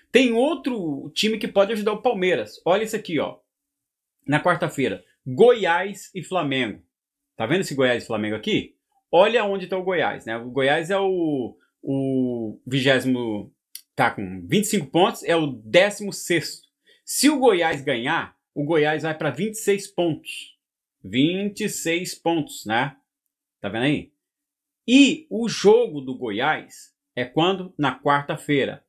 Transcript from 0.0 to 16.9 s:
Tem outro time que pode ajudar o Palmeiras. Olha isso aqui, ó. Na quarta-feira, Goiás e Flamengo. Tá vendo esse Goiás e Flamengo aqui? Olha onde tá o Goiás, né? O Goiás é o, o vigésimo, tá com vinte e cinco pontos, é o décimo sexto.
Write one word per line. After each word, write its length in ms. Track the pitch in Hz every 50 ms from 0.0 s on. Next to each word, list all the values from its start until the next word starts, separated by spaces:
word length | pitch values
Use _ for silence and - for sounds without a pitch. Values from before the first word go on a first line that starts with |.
| _ _
Tem 200 | - 247 262 240
outro 800 | 226 226 254 302 339 262 - 269 247 214 175 156 139 135 139 143 -
time 240 | - 202 214 220 214
que 80 | 240 220
pode 260 | - 202 196 196 233
ajudar 200 | 214 202 214 208
o 80 | 208
Palmeiras. 600 | - 254 226 190 180 185 170 123 107 - - - -
Olha 200 | 160 185 208 226
isso 120 | 214 -
aqui, 240 | 208 - - 170 131
ó. 200 | 98 87 - - _ _ _ _ _ _ _ _ _ _ _ _ _ _ _ _ -
Na 160 | - 143 147
quarta-feira, 640 | - 180 170 160 175 156 - - 127 107 95 - - _ _ _ -
Goiás 880 | 131 127 143 214 247 240 226 190 165 170 180 190 208 196 - - - -
e 100 | 190 151
Flamengo. 580 | - 185 180 156 139 135 131 123 107 87 87 _ _ _ _ _ _ _ _ _ _ _
Tá 120 | - 113 110
vendo 140 | 156 196
esse 140 | 185 - 151
Goiás 280 | 135 131 123 120 110 -
e 40 | -
Flamengo 280 | 113 104 107 107 107
aqui? 400 | 107 - 214 202 123 87 - _ _ _ _ _ _ _ -
Olha 320 | - 170 196 220 226 240 208
onde 220 | 202 196 190 180
tá 100 | 165 190 185
o 60 | 180
Goiás, 420 | 185 185 160 127 104 104 98 -
né? 120 | 113 113 117
O 120 | 117 123
Goiás 400 | 123 135 135 135 147 165 165 160
é 80 | 202 196
o, 600 | 196 190 185 180 165 156 147 135 117 104 - _ _ _ _ _
o 800 | - - 135 135 135 135 131 131 127 123 120 120 113 107 107 - -
vigésimo, 840 | 123 131 139 127 139 135 123 117 131 127 123 120 113 107 104 101 - _ _ _ _ - - _ _ _
tá 160 | - 127 117
com 360 | - - 101 90 92 92 87 92
vinte 180 | 139 208 208
e 20 | -
cinco 180 | - 196 143
pontos, 380 | - - 165 185 226 - - -
é 120 | 143 170
o 120 | 165 156 143
décimo 680 | 123 107 107 110 107 175 196 208 202 - 208 196 -
sexto. 540 | - - - 175 160 - - - - _ _ _ _ _ _